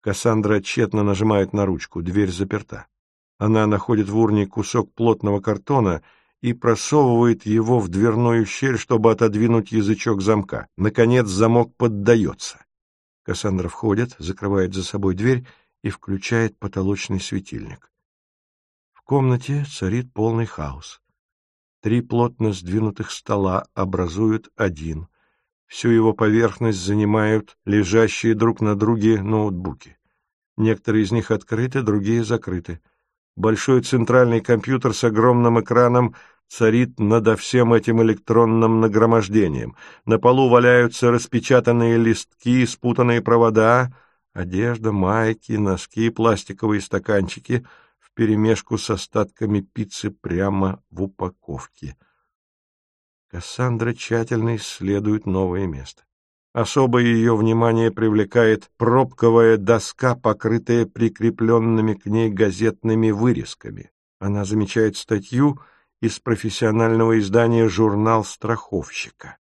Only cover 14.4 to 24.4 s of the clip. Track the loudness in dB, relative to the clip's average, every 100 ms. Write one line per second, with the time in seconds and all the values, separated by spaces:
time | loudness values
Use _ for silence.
14.4 | -2 0 -2 -4 -8 -4 -4 -2 0 -2
15.4 | -4 _ _ _ -10 -10 -8 -8 -4 -2
16.4 | -2 _ -10 -4 -4 -4 -6 -8 -6 -10
17.4 | -8 -14 -14 -18 _ _ _ _ _ _
18.4 | _ _ _ _ _ _ -2 0 2 0
19.4 | -2 -6 -6 -6 -4 -4 -6 -4 -2 -2
20.4 | -6 -8 -10 -10 -16 -20 _ _ _ _
21.4 | _ _ _ _ -2 -2 0 0 -2 -2
22.4 | -4 -4 -4 -2 -2 -6 -12 -12 -4 -2
23.4 | 0 -2 -4 -6 -4 -4 -4 -2 -2 -2